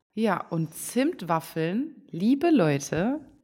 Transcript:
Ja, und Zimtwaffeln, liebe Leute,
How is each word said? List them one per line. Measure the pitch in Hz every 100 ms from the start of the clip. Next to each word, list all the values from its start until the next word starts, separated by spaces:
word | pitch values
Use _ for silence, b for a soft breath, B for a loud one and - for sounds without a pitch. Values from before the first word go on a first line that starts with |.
| _
Ja, | - 220 180 -
und | 170 160
Zimtwaffeln, | - - 240 285 370 175 165 - 165 160 208 302 - -
liebe | 165 208 277 349
Leute, | 294 160 139 - 151 214 302 - -